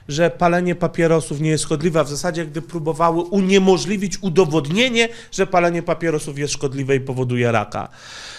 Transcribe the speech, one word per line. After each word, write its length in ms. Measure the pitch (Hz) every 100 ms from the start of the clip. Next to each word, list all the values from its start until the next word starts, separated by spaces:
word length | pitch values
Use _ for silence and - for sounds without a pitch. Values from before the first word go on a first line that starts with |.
| -
że 220 | 143 170
palenie 440 | 170 175 175 180
papierosów 680 | 170 165 - 165 160 - 147
nie 100 | 156
jest 140 | 151
szkodliwe, 360 | - 156 170 156
a 40 |
w 40 | 139
zasadzie 380 | 143 180 165 156
gdy 160 | 156
próbowały 600 | - 170 151 151 170 165
uniemożliwić 960 | 175 196 185 196 190 175 151 208 190 -
udowodnienie, 840 | 190 160 165 160 139 190 254 233 226 - -
że 140 | - 185
palenie 360 | 180 175 170
papierosów 560 | 170 160 165 156 156 139
jest 140 | 147
szkodliwe 440 | - 143 135 131 135
i 40 |
powoduje 520 | 127 127 127 123 120
raka. 360 | 113 104 107 - - - - -